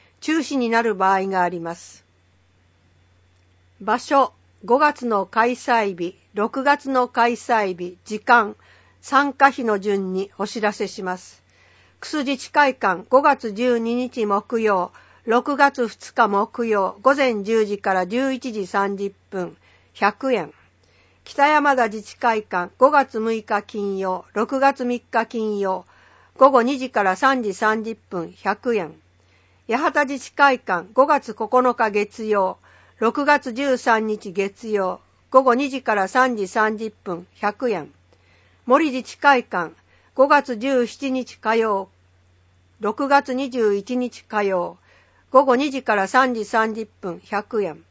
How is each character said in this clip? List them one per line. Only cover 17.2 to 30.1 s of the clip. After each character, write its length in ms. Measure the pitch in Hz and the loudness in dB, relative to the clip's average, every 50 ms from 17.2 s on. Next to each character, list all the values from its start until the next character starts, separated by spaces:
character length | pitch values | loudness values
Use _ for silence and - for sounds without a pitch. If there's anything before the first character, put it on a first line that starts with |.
| 269 254 226 208 196 | 2 0 0 -2 -2
十 220 | 208 226 226 214 | 0 0 0 0
時 120 | 202 208 190 | 0 -2 -4
か 160 | - 202 190 | -2 -2 0
ら 140 | 185 185 180 | 0 0 -2
十 260 | 214 247 269 269 262 | -2 -2 -2 -2 -4
一 200 | 247 - 254 214 | -4 -6 -8 -8
時 120 | 214 190 | -8 -6
三 320 | 180 - 196 196 202 202 190 | -4 -2 -2 -2 -2 -4 -6
十 160 | 202 196 196 _ _ _ | -8 -8 -10 _ _ _
分、 260 | - 190 180 170 165 - _ _ _ _ _ _ _ | -8 -8 -8 -8 -10 -16 _ _ _ _ _ _ _
百 400 | - - 202 202 - 269 269 254 | -2 -2 -2 -2 -2 -2 -2 -2
円。 180 | 202 165 170 - _ _ _ _ _ _ _ _ _ _ _ _ _ - - | -2 -2 -6 -12 _ _ _ _ _ _ _ _ _ _ _ _ _ -20 -10
北 160 | - - 277 294 | -2 2 4 4
山 280 | 302 302 285 285 269 | 4 4 4 2 2
田 140 | 254 233 220 | 2 0 0
自 120 | 202 220 | -2 -6
治 160 | 202 - - - | -12 -14 -10 -4
会 240 | - 240 226 214 | -2 0 0 0
館、 320 | 214 - 208 180 175 185 - - | -2 -4 -4 -4 -4 -6 0 2
五 100 | 254 285 | 2 4
月 300 | 294 285 262 262 - 220 | 4 4 2 0 -2 -6
六 240 | 220 226 226 220 214 | -4 -4 -4 -4 -4
日 180 | - 220 208 | -4 -4 -4
金 380 | 208 - - 214 202 202 196 190 | -4 -6 -8 -8 -6 -6 -4 -4
曜、 260 | 190 185 185 180 - _ - | -4 -4 -6 -6 -8 _ -6
六 260 | 202 226 - 277 269 | -4 -4 -2 0 2
月 240 | 269 277 269 - 247 | 2 2 2 0 -2
三 160 | 247 247 233 | -4 -6 -6
日 280 | - _ - 233 226 - | -6 _ -4 -4 -4 -4
金 320 | - 226 220 214 208 202 | -4 -6 -4 -4 -2 -2
曜、 260 | 196 190 190 180 180 _ _ _ _ _ _ _ _ _ _ - | -2 -2 -4 -4 -8 _ _ _ _ _ _ _ _ _ _ 4
午 100 | 269 277 | 6 6
後 120 | 269 247 226 | 6 6 2
二 160 | 247 285 254 | 2 0 -4
時 100 | 262 247 | -6 -4
か 140 | - 226 202 | -2 0 0
ら 120 | 190 185 | 0 0
三 280 | - - 269 269 254 226 | 0 2 0 0 0 -2
時 100 | 208 185 | -4 -4
三 300 | - 226 214 220 226 214 | -2 -2 -2 0 -2 -4
十 120 | 226 226 - _ _ | -8 -10 -12 _ _
分、 240 | 208 180 165 175 185 - | -8 -8 -8 -10 -12 -8
百 340 | - 202 208 - - 254 233 | -4 -4 -4 -4 -2 -4 -2
円。 240 | 208 170 147 156 - _ _ _ _ _ _ _ _ _ _ _ _ _ - | -2 -4 -6 -10 -18 _ _ _ _ _ _ _ _ _ _ _ _ _ -4
八 240 | 226 262 311 330 | -4 -2 -2 -2
幡 160 | - 302 294 | 0 0 -2
自 120 | 254 | -2